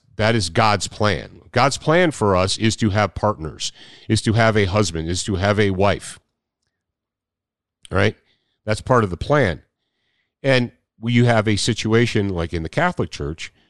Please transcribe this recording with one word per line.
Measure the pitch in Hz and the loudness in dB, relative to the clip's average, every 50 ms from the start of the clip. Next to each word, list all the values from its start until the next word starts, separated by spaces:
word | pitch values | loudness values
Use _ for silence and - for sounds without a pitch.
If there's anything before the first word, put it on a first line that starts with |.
| _ _ _ | _ _ _
that | - 107 110 117 | -2 0 2 2
is | 117 95 82 | 0 -2 -2
God's | 82 120 113 107 104 92 - | 0 2 2 2 2 0 -2
plan. | - - - 107 104 92 67 52 101 - - - - | -8 -4 -2 0 0 0 -2 -6 -12 -20 -20 -20 -4
God's | - 120 127 143 - - | 0 0 2 2 0 -2
plan | - 151 156 175 185 160 | -2 0 2 4 2 2
for | - - 110 101 95 | 0 0 2 2 4
us | 90 92 101 - - | 2 2 0 -2 0
is | 107 113 - | 0 -2 0
to | - 117 107 | 0 -2 0
have | 95 107 104 92 - | 2 2 0 0 -2
partners, | - - 104 107 - 78 73 58 - - - - - - - - - - - | -2 -2 -2 -2 -2 -8 -12 -10 -8 -10 -10 -10 -14 -20 -20 -20 -20 -4 -2
is | 113 110 | -2 0
to | - 117 104 | 0 0 2
have | 117 113 113 104 | 4 4 4 4
a | 110 101 | 2 0
husband, | 90 90 107 107 87 80 80 80 82 | 2 2 0 0 0 -2 -6 -6 -4
is | 92 90 - | -6 -6 -4
to | - 98 | -4 -4
have | 90 95 101 107 101 | -2 0 0 2 2
a | 107 98 | 0 0
wife. | 95 92 98 101 90 - - - - - _ _ _ _ _ _ _ _ _ _ _ _ _ _ _ _ _ _ _ _ _ _ _ _ _ _ _ _ _ _ _ _ _ - | 2 0 0 0 0 -2 -6 -14 -18 -20 _ _ _ _ _ _ _ _ _ _ _ _ _ _ _ _ _ _ _ _ _ _ _ _ _ _ _ _ _ _ _ _ _ -4
Right? | - 92 104 110 - - _ _ _ _ _ _ _ _ _ | -2 0 0 0 -2 -6 _ _ _ _ _ _ _ _ _
That's | 107 107 - | -6 -6 -4
part | - - 131 120 110 | 0 2 2 2 2
of | 92 | 0
the | 87 | -4
plan. | - - - 143 151 127 95 78 - - _ _ _ _ _ _ _ _ _ _ _ _ _ _ _ | -8 -2 0 2 2 2 0 -2 -4 -10 _ _ _ _ _ _ _ _ _ _ _ _ _ _ _
And | - 139 131 127 123 113 - _ _ _ _ _ | -2 0 2 2 0 -2 -8 _ _ _ _ _
you | 110 117 120 120 123 | -4 0 2 4 4
have | 120 117 110 101 110 | 4 4 2 2 2
a | 107 | 0
situation | 98 - - 113 - - 110 110 117 120 117 - 110 98 101 | 0 0 -2 -2 -2 0 0 2 2 2 2 0 -2 -2 -2
like | 95 85 82 82 | -2 -4 -6 -4
in | - 85 | -6 -6
the | 80 78 | -8 -4
Catholic | - 139 165 180 175 - 104 - | -4 -2 -2 -2 -2 -4 -6 -6
Church | - - 76 71 82 - - - - _ _ | -6 -8 -8 -8 -8 -10 -12 -16 -16 _ _